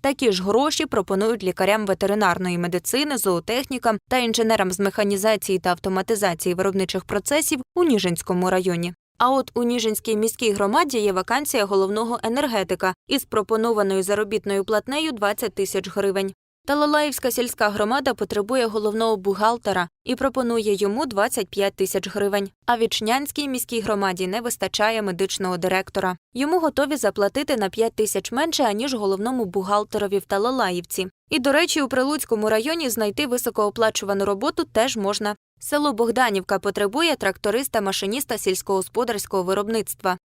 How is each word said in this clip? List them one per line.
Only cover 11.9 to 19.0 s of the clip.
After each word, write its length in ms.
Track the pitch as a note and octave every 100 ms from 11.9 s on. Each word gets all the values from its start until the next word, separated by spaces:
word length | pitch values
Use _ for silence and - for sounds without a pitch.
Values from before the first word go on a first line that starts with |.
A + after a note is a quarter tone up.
| G#3+ A#3 A#3
енергетика 680 | A3+ B3 D4 A3+ F#3 F3+ F#3+ F3+ _
із 180 | C4+ -
пропонованою 760 | A3 G3 A3 A#3 G#3+ G3 F#3+
заробітною 600 | F#3+ G#3 G#3 G#3+ G3+ G3
платнею 480 | G3 G#3+ G#3 C#4+ D#4
двадцять 440 | A#3+ G3+ G#3 A3 -
тисяч 340 | F#3+ G3 F#3+
гривень. 440 | F#3 G3 F#3+ G3 - _ _ -
Талалаївська 640 | D4 D4 D4+ D4+ C4 B3+
сільська 380 | A#3+ A#3+ - G#3
громада 440 | G#3 G#3 C4 C4+
потребує 520 | A#3+ G#3 G#3 G#3 C4 A3+
головного 520 | G#3+ G#3 G#3+